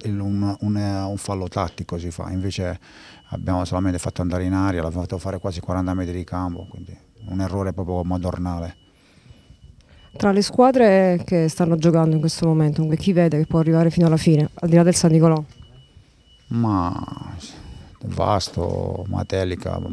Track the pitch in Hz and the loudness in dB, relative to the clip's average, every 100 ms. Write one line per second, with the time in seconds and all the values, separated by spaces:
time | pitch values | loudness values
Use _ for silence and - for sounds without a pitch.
0 | 107 101 98 101 101 101 104 104 101 98 | -6 -6 -4 -2 -2 -2 -2 -2 -2 -4
1 | 98 101 - 98 90 101 90 - 85 87 | -6 -8 -6 -6 -4 -4 -4 -6 -8 -8
2 | 85 82 87 92 98 95 90 90 - - | -8 -10 -8 -6 -6 -4 -6 -6 -12 -20
3 | - - - 87 87 90 87 90 95 87 | -20 -20 -12 -8 -4 -4 -2 -2 -2 -2
4 | - - 87 90 90 95 98 87 80 87 | -4 -4 -4 -2 -2 0 0 -2 -4 -4
5 | 87 90 95 92 98 82 - 92 90 92 | -6 -6 -6 -8 -6 -8 -4 -2 -2 -2
6 | 87 90 85 90 90 87 92 92 87 85 | -4 -6 -6 -6 -6 -8 -12 -16 -18 -20
7 | _ - 107 92 92 98 95 90 90 90 | _ -20 -8 -4 -4 -2 -4 -4 -4 -4
8 | 87 90 90 - 90 85 85 - _ _ | -2 -4 -4 -4 -4 -6 -8 -12 _ _
9 | _ _ - - - - - - _ - | _ _ -20 -20 -20 -20 -20 -20 _ -20
10 | - - 208 196 196 - 254 262 226 190 | -20 -2 2 2 2 4 6 6 6 6
11 | 185 175 - 180 160 - 170 165 165 165 | 4 2 0 0 2 2 2 2 4 4
12 | 160 156 160 - 165 156 151 147 156 156 | 4 2 0 0 2 4 2 2 0 0
13 | 196 175 170 151 160 165 160 165 170 170 | 2 4 4 2 2 2 4 4 4 4
14 | 165 160 170 151 151 - 170 170 170 170 | 4 4 4 4 2 -2 4 6 6 4
15 | 170 160 165 156 151 - - - - - | 4 6 6 4 -2 -14 -20 -20 -20 -20
16 | - _ _ _ - 117 113 98 87 - | -20 _ _ _ -6 0 2 2 0 -4
17 | 50 - - - - - - - - - | -8 -12 -12 -14 -16 -18 -18 -18 -20 -14
18 | - 87 95 101 - - 87 92 92 92 | -8 -2 2 0 -2 -4 -4 -2 -4 -6
19 | 92 95 92 95 92 90 92 90 87 | -6 -6 -2 -2 -2 -4 -6 -6 -6